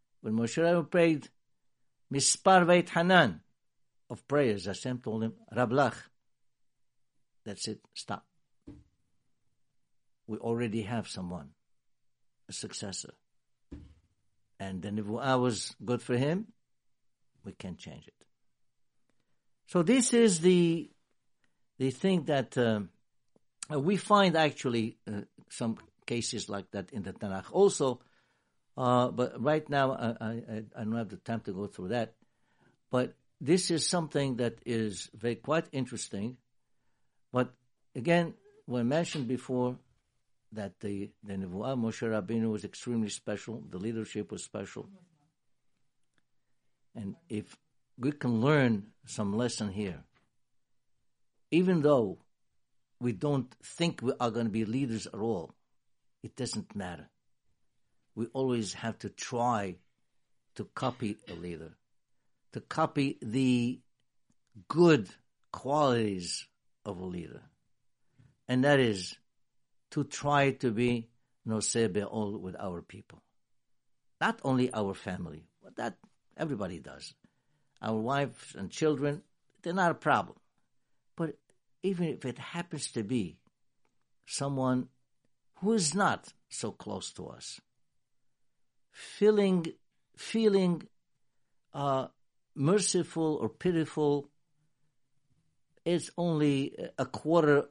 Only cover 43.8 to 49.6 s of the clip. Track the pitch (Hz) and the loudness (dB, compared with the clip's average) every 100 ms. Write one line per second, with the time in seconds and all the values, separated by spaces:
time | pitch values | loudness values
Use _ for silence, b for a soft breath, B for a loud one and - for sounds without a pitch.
43.8 | 107 113 107 104 104 98 - 107 98 - | -6 -6 -6 -6 -8 -10 -10 -10 -10 -12
44.8 | - 135 _ _ _ _ _ _ _ _ | -14 -18 _ _ _ _ _ _ _ _
45.8 | _ _ _ _ _ _ _ _ _ _ | _ _ _ _ _ _ _ _ _ _
46.8 | _ - 98 85 - 107 - - _ _ | _ -12 -12 -12 -8 -8 -8 -14 _ _
47.8 | _ - 127 - 123 113 131 151 123 107 | _ -4 -4 -2 0 2 4 6 6 2
48.8 | 101 _ - - 104 104 123 - | -2 _ -12 -4 -2 0 -2 -2